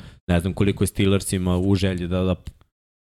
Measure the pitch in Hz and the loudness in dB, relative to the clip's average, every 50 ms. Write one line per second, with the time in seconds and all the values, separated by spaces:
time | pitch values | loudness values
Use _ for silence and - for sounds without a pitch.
0 | - - - - - - 87 87 85 95 82 - 101 98 95 - 101 90 - - | -18 -18 -20 -10 -2 0 0 2 2 0 0 0 0 0 2 0 -2 -2 0 0
1 | 101 95 98 98 - - - 95 90 92 90 90 92 98 98 92 98 95 92 87 | 2 2 2 0 0 -2 -4 -2 0 0 0 2 2 2 2 2 2 0 -2 -2
2 | 87 85 92 92 92 92 90 - - - - _ _ _ _ _ _ _ _ _ | -4 -4 -2 -2 0 0 -2 -2 -4 -18 -20 _ _ _ _ _ _ _ _ _
3 | _ _ _ | _ _ _